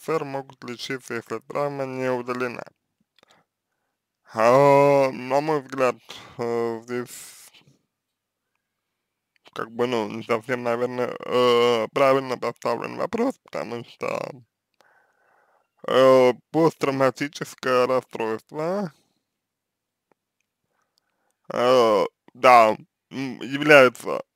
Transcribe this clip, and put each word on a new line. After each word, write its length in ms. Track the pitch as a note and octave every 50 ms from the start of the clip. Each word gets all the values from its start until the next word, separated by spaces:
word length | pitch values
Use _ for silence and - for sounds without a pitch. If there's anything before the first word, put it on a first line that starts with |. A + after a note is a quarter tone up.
С 80 | - -
Р 160 | D#3 D#3+ D3+
могут 360 | C#3+ C3+ C#3 C3+ C3+ C3+ - -
лечиться, 480 | B2 A#2+ A2+ - - C3+ B2+ - - A#2+
если 260 | A#2 - - A2+ A2 _
травма 380 | - - C#3+ C#3+ C#3+ C#3+ C#3 C3+
не 260 | C3 C3 C3 C3 B2+
удалена. 540 | B2+ B2 A#2+ B2 B2 B2 B2+ B2 A2+ - - - _ _ _ _ _ _ _ _ _ _ _ _ _ _ _ _ _ _ _ _ _ _ _ _ _ _ _ _ _ _ _ _ -
А, 800 | A2+ A2 A#2 B2+ C3+ C#3+ C#3+ C#3 C#3 C#3+ C#3+ C#3+ C#3 C3+ C3 B2+
на 260 | A2 B2+ B2+ C3 C#3+
мой 220 | D3 D#3 D#3 D3
взгляд, 340 | C3 C3+ C3+ C3+ C3 B2 A#2 A2+ _ - - - - - - -
э, 420 | A#2+ A#2 A#2 A#2 A#2 A#2 A2+ A2+ A#2
здесь 680 | A#2+ B2 B2 A#2+ B2 - - - - - - - - _ - _ _ _ _ _ _ _ _ _ _ _ _ _ _ _ _ _ _ _ _ _ _ _ _ _ _ _ _ _ _ _ _ _ _ _ _ _ - -
как 180 | - A#2 A2+
бы, 160 | A#2 A2+ A#2+
ну, 220 | B2+ B2 A#2 G#2+ G#2
не 140 | A2 A2+ G#2+
совсем, 400 | - A#2+ A2 G#2+ B2 C3 B2 B2
наверное, 520 | A#2+ A#2 A#2+ B2 B2 B2+ B2 B2 - -
э, 680 | - - - - B2 B2 B2 A#2+ A#2+ A#2+ A#2+ A#2+ A2+ A2 G#2 -
правильно 440 | C#3 C#3 C3+ C3+ C3+ C3+ C3 B2
поставлен 600 | A2 G#2+ A#2 A#2 - - B2 A#2+ A2+ G2+ A#2 B2
вопрос, 420 | A#2+ - F3 - A3+ A#3 C4+ - _ _
потому 400 | - - D2+ D2 G#2 A#2 A#2+ A#2
что, 440 | - - - - - - - - - - B2 A#2 _ _ _ _ _ _ _ _ _ _ _ _ _ _ _ _ _ _ _ _ _ _ _ _ _ _ _ -
э, 460 | - A#2 B2+ C3 C3 C3 C3 B2+ B2 A#2+ A2+ _ _
посттравматическое 1400 | - D#3 E3 - - - - C#3+ C3+ C3+ C3+ C3 - - - D3 - - - - - - - C3 B2+ B2 B2
расстройство, 1040 | B2 C3 B2+ A#2+ _ - - A2+ A2 A2 A2 _ - D3 D3+ D#3 E3+ F#3 G3+ G3+ D#3+ _ _ _ _ _ _ _ _ _ _ _ _ _ _ _ _ _ _ _ _ _ _ _ _ _ _ _ _ _ _ _ _ _ _ _ _ _ _ _ _ _ _ _ _ _ _ _ _ _ _ _ - -
э, 520 | A2+ A#2+ B2 C3 B2+ A#2+ A2 G#2+ F#2+ E2+ - _ _ _ _ _
да, 420 | B2 B2+ C3 B2 A#2+ A2 A2 G#2+ - - _ _ _ _ -
м, 280 | - B2+ C3+ C3 A#2 -
является 800 | - A#2 C3+ C#3 D3 D3+ D3+ C#3+ C3 B2 A2+ - - F#2+ C#2+ A#1+ - _ _